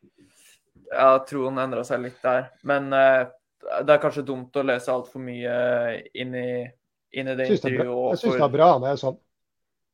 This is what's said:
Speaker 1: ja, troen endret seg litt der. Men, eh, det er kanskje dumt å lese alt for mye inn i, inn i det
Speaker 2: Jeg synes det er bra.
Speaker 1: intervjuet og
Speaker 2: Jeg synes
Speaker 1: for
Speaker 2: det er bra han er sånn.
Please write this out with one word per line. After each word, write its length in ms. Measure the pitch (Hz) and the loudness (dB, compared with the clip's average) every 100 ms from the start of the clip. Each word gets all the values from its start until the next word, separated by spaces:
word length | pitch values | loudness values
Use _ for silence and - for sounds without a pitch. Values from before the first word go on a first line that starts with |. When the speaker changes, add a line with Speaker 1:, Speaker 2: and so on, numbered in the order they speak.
| _ _ _ _ _ _ _ _ - | _ _ _ _ _ _ _ _ -8
Speaker 1:
ja, 180 | 127 131 131 131 | 4 6 6 2
troen 300 | 143 131 135 | -6 -4 -2
endret 260 | 131 120 123 | -4 -4 -4
seg 140 | 123 | -4
litt 160 | 123 - | -6 -4
der. 280 | 131 127 131 _ 135 | -2 0 -2 _ -4
Men, 240 | 139 139 | -2 0
eh, 320 | 135 135 131 123 - _ _ - - 143 | 4 4 4 0 -8 _ _ -8 -4 4
det 80 | |
er 80 | 147 | 4
kanskje 220 | 151 135 131 | 2 -4 -8
dumt 300 | 131 123 143 | -8 -8 -4
å 60 | 135 | -2
lese 240 | 123 123 | -2 -2
alt 160 | 127 120 | -6 -6
for 100 | 131 | -14
mye 340 | 127 120 120 120 123 120 120 113 - | -12 -8 -6 -2 0 0 -2 -6 -10
inn 200 | - 127 | -10 -8
i, 120 | 127 123 123 123 _ _ _ _ | -6 -6 -6 -8 _ _ _ _
inn 140 | 131 131 | -8 -6
i 60 | 131 | -4
det 100 | 131 | 0
Speaker 2:
Jeg 100 | 190 | 0
synes 40 | |
det 100 | 135 | 0
er 40 | 127 | -2
bra. 80 | |
Speaker 1:
intervjuet 140 | 127 123 | -2 -2
og 120 | 127 | -2
Speaker 2:
Jeg 60 | 175 | -2
synes 140 | 233 | -2
Speaker 1:
for 60 | 127 | 0
Speaker 2:
det 100 | 143 | 0
er 80 | 139 | 4
bra 140 | 170 | 6
han 140 | 139 131 | 6 2
er 60 | 139 | -4
sånn. 220 | 135 - _ _ _ _ _ _ _ | -4 -8 _ _ _ _ _ _ _